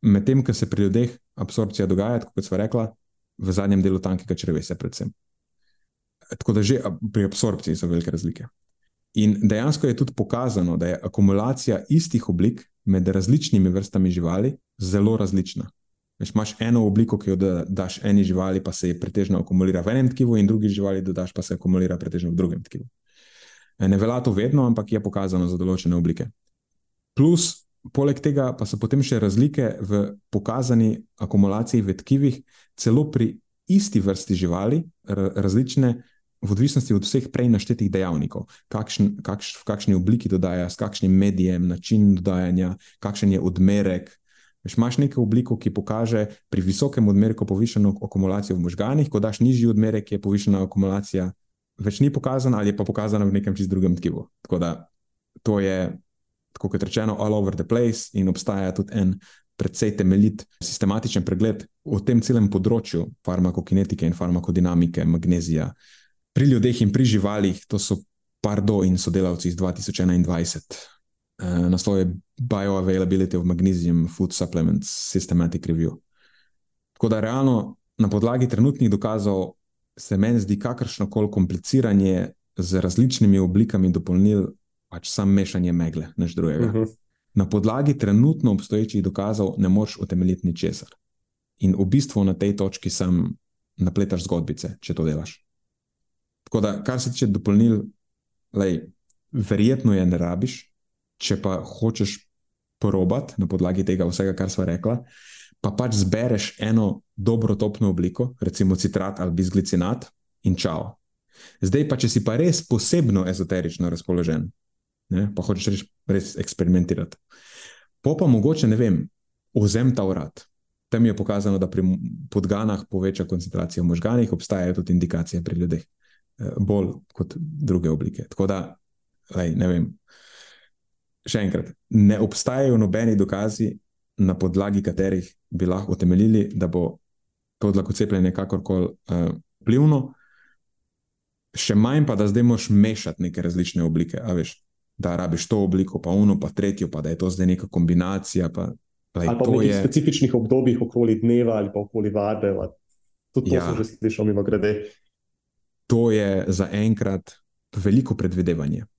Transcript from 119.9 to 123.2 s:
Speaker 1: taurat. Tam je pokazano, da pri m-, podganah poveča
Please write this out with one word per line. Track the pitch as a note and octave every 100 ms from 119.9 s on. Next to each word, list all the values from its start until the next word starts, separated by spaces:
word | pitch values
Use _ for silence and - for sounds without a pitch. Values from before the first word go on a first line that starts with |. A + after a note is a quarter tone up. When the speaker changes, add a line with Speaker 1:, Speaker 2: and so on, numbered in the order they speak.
Speaker 1:
taurat. | B2+ F#2+ F#2 D2+ - - _ _ _ _
Tam | A#2 A#2
je | F#2+
pokazano, | G2 G2+ G#2 G2
da | F#2
pri | F#2+
m-, | F#2 F#2 - - -
podganah | G#2 F#2 G2+ A2 G2
poveča | - G2 F#2+ F#2+